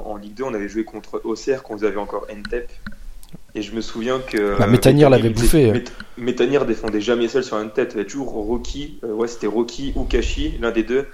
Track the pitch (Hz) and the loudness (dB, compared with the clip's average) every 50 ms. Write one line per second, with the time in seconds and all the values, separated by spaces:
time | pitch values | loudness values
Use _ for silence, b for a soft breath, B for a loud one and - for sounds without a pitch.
0 | 98 107 107 101 101 104 104 107 131 135 120 104 101 101 95 110 110 - - 107 | -8 -8 -10 -10 -12 -12 -10 -8 -6 -4 -4 -4 -6 -4 -4 -4 -4 -4 -8 -14
1 | 95 - - 107 - 117 110 107 - 135 135 131 - - 110 101 107 104 98 104 | -10 -8 -8 -6 -4 -4 -6 -2 -2 -2 -2 -2 -4 -8 -4 -2 -2 0 0 -2
2 | 101 101 - 101 101 - 107 104 104 - 117 123 120 - - - - - - - | -4 -4 -6 -8 -8 -8 -12 -12 -8 -6 -4 -4 -6 -6 -10 -10 -10 -10 -10 -10
3 | - - - - - - - - - - - 107 104 101 110 113 110 - - 117 | -12 -12 -12 -12 -14 -14 -14 -16 -16 -10 -8 -8 -8 -6 -6 -6 -6 -6 -6 -4
4 | 113 123 131 131 127 - - 110 104 101 101 98 104 101 123 120 - 135 135 143 | -2 -2 -2 -2 -4 -2 0 0 2 2 2 4 4 6 6 6 8 8 8 8
5 | 151 139 131 - 110 113 110 110 117 - - 160 135 110 101 120 - - - - | 8 8 8 8 6 4 2 4 4 6 6 8 6 6 4 2 0 -4 -10 -14
6 | - - - 123 120 123 123 - 123 131 139 147 - 117 110 - - 113 107 107 | -16 -14 -12 -6 -4 -2 0 2 2 4 4 4 2 2 0 -2 -2 -2 -2 0
7 | 101 117 120 120 120 117 - 135 127 - 113 107 107 110 - - 123 - - 107 | 2 2 2 2 2 0 0 0 0 -2 -2 -4 -4 -2 -2 -2 -2 -2 -2 -4
8 | 101 - - 139 135 - 104 113 104 107 120 120 120 - - 139 147 143 - - | -6 -6 -6 -6 -6 -6 -6 -4 -2 -2 -2 -2 -4 -4 -6 -6 -8 -10 -10 -10
9 | - 117 107 110 120 117 - - - 104 98 113 120 117 - - 139 139 - - | -8 -4 -2 -2 -2 -2 -2 -4 -4 0 0 0 0 -2 -4 -6 -6 -4 -2 -2
10 | 123 - - 120 113 - - - 147 156 - - 113 117 113 113 110 113 123 135 | 0 0 2 2 2 0 0 -2 -2 -2 -2 -2 -2 0 0 0 0 2 2 0
11 | 143 b | 0 b